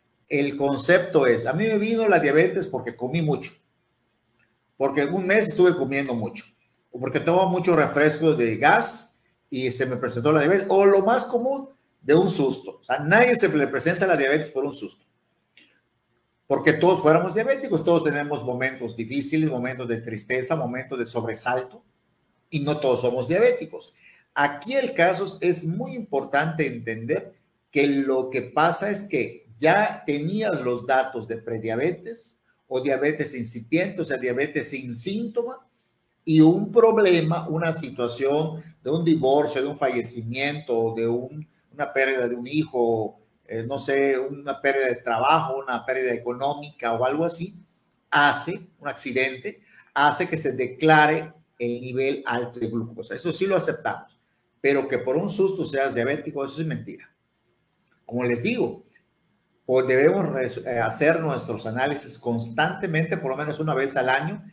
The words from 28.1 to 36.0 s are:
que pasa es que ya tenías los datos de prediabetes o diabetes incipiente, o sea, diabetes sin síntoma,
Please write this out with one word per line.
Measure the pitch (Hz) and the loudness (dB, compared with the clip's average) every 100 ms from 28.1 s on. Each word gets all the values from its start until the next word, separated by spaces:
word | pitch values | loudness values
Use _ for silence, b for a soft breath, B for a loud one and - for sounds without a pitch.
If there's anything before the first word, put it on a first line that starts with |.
| 131 127 | 0 0
que | 131 | -4
pasa | - 151 165 165 202 | -4 2 2 2 -4
es | 196 | -6
que | - 131 110 - _ - | -4 -4 -4 -8 _ 0
ya | 156 196 214 - - | 2 4 2 -2 -6
tenías | 143 160 208 214 151 | -4 -2 -2 -2 -2
los | 123 120 127 | -2 -4 0
datos | 131 131 120 107 | 0 0 -4 -8
de | 113 | -10
prediabetes | 113 113 110 113 160 170 226 233 - _ _ _ - | -8 -6 -4 -2 -2 -4 -10 -16 -18 _ _ _ -6
o | 131 | -4
diabetes | 139 131 147 156 147 127 | -2 0 0 -2 -6 -6
incipiente, | 117 120 113 160 196 180 | -10 -10 -2 -2 -2 -4
o | |
sea, | 156 131 | -4 -2
diabetes | 127 123 147 151 - | -2 -2 -2 -4 -6
sin | 131 123 117 | -8 -10 -8
síntoma, | 185 208 233 240 233 - _ _ _ _ | -6 -4 -4 -4 -6 -8 _ _ _ _